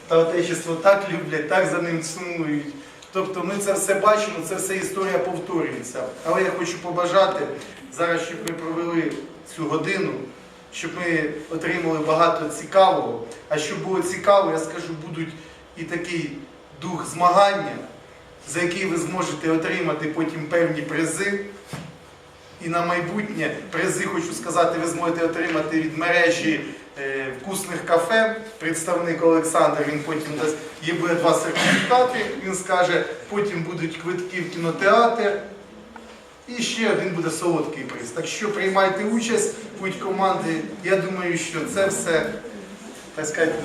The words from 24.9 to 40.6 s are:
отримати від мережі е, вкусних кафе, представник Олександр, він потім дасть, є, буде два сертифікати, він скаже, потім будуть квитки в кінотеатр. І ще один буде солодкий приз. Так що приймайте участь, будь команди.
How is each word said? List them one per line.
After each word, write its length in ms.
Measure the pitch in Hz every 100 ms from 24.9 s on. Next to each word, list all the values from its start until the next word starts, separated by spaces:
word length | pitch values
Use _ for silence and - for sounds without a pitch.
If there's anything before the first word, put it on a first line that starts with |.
| 160 170 170
отримати 560 | 165 165 165 160 156 160
від 180 | 156 156
мережі 600 | 175 175 170 170 160 147 - - - -
е, 340 | 139 135 131 127
вкусних 440 | 196 190 - 170
кафе, 520 | 170 170 - 220 220 220 - -
представник 640 | 156 160 180 175 170 160
Олександр, 600 | 165 160 156 170 151 151 147
він 140 | 151
потім 340 | 160 156 - 151
дасть, 200 | 156 - - -
є, 120 | 156
буде 200 | 170 165
два 200 | 170 165
сертифікати, 840 | - - - - 190 247 247 247 240 202 190
він 100 | 190
скаже, 500 | 185 - 180 180 170 - - -
потім 320 | 208 202 175
будуть 340 | 165 170 160 -
квитки 440 | 170 180 - 185
в 100 | 160
кінотеатр. 920 | 170 165 - 196 226 233 226 202 - - - - - - - - - - - -
І 140 | 240
ще 300 | - 226 220
один 160 | 190 185
буде 220 | 165 160
солодкий 540 | 156 175 160 143 135
приз. 260 | 120 120 120
Так 160 | 170 160
що 260 | - 208
приймайте 520 | - 190 190 190 208
участь, 500 | 214 233 233 220 - - - 196
будь 140 | 190
команди. 680 | - 196 196 190 175 160 160